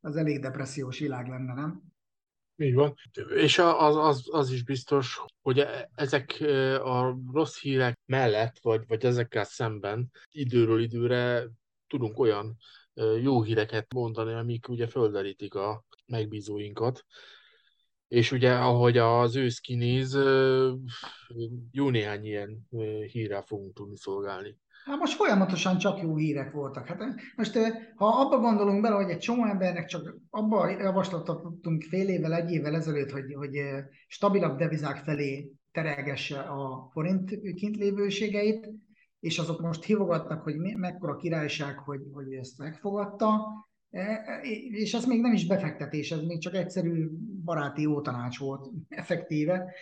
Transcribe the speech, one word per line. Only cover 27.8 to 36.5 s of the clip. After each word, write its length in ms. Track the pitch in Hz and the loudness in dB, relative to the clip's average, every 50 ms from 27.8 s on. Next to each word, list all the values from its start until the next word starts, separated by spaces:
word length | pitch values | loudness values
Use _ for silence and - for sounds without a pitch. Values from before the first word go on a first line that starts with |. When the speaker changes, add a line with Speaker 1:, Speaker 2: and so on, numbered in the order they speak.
| - - - | -10 -14 -2
Speaker 1:
ha 100 | - 202 | 2 4
abba 320 | 214 233 262 277 269 277 247 | 4 6 6 4 4 4 4
gondolunk 440 | 226 233 214 202 202 202 196 202 220 | 4 4 4 4 4 4 4 4 4
bele, 120 | 233 208 | 4 4
hogy 160 | 196 196 180 | 2 2 0
egy 80 | 165 156 | -2 -2
csomó 260 | - - 240 247 226 | -2 0 0 2 2
embernek 420 | 208 202 185 185 180 175 170 165 | 2 2 2 2 0 0 -2 -4
csak 300 | - - 160 151 - - - - _ | -6 -8 -8 -8 -10 -14 -16 -14 _
abba 300 | - 214 214 214 214 196 | -4 -2 2 2 4 4
a 80 | 170 170 | 4 2
javaslatot 760 | 190 - 202 190 185 190 175 - 175 165 160 - 160 165 - | 2 0 0 0 2 2 2 0 -2 -4 -4 -4 -4 -4 -6
adtunk 380 | 170 170 - - 170 160 156 - | -10 -10 -6 -2 0 0 0 0
fél 260 | - 180 185 196 196 | -2 0 0 2 2
évvel, 260 | 185 165 156 160 160 | 2 0 0 0 0
egy 160 | 170 170 175 | 0 0 0
évvel 240 | 175 151 143 151 156 | 0 0 0 0 0
ezelőtt, 360 | 165 151 160 147 147 135 139 | -2 0 -2 -2 -2 -2 -4
hogy, 240 | 135 139 131 131 143 | -4 -8 -8 -8 -8
hogy, 220 | 139 143 139 135 | -8 -8 -6 -4
ö, 220 | 143 143 139 135 135 139 - - _ _ | -4 -4 -4 -4 -6 -8 -10 -16 _ _
stabilabb 520 | _ - - 202 202 196 196 170 151 139 139 | _ -2 2 2 4 4 4 2 2 0 0
devizák 380 | 165 156 156 147 147 143 139 | 0 0 0 -2 -2 -4 -6
felé 560 | - - 156 151 147 143 135 135 143 139 - - _ _ _ - | -4 -4 -2 -2 -2 -2 -2 -4 -6 -8 -12 -16 _ _ _ -6
terelgesse 680 | 165 165 156 143 143 135 147 139 131 - - 151 139 | -4 -4 -4 -4 -4 -6 -6 -6 -6 -6 -6 -6 -8
a 480 | 135 139 | -8 -8